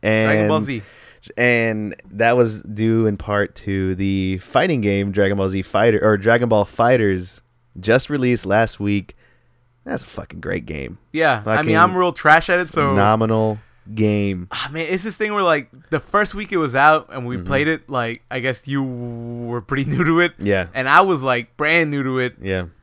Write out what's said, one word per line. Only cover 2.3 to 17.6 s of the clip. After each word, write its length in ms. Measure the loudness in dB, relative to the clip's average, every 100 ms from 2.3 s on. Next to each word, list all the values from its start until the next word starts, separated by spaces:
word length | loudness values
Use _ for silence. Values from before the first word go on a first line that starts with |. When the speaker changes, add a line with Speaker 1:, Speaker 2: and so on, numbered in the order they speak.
| 4
Speaker 2:
was 240 | 2 0
due 440 | -12 -2 0 2 2
in 100 | -2
part 380 | -2 -2 -2 -4
to 380 | -6 -2 -2
the 440 | -2 -2 0 -2 -4
fighting 420 | -2 0 0 0
game 320 | 0 0 0
Dragon 240 | 0 0 2
Ball 120 | -2
Z 140 | -2
Fighter, 380 | -4 2 2 4
or 140 | 4 2
Dragon 320 | 4 2 4
Ball 160 | 2
FighterZ, 760 | 0 0 2 4 2 0 -6 -16 _ _ _ -10
just 300 | 2 2 2
released 340 | -2 0 0 0
last 340 | 0 0 -2
week. 360 | -2 -2 -4 -20 _ _ _ _ _ _
That's 180 | -10 -10
a 40 | -8
fucking 340 | -14 -14 -14
great 240 | -8 -8 -8
game. 320 | -10 -10 -14 _
Speaker 1:
Yeah, 300 | -2 0 0
I 40 | 0
mean, 80 | -2
Speaker 2:
Fucking 200 | 2 2
Speaker 1:
I'm 200 | 2 2
real 160 | -2
trash 360 | 0 4 4 4
at 120 | 0
it, 120 | 0
so 180 | -2 0
Speaker 2:
phenomenal 680 | 2 2 2 2 0 0 -4 -10 _ -16
game. 540 | -2 0 0 -2 -4 -8
Speaker 1:
Ah, 160 | -10 -8
man, 140 | -8 -4
it's 140 | -4
this 140 | -6 -6
thing 160 | -4
where, 80 | 0
like, 280 | 2 0 -2 -20 -6
the 80 | -6
first 360 | -2 -2 0 -4
week 160 | -4
it 40 | -2
was 180 | 0 4
out 320 | 4 4 0
and 140 | -10 -8
we 100 | -8
Speaker 2:
Mm-hmm. 100 | -4
Speaker 1:
played 200 | -2